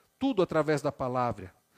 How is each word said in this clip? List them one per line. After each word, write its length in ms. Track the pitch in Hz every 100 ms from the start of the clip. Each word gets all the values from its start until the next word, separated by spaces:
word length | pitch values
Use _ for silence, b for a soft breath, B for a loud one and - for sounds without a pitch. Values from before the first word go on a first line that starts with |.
| _ -
Tudo 240 | 269 202
através 380 | 170 160 151 147
da 100 | 147
palavra. 640 | - 131 127 123 107 92 _ _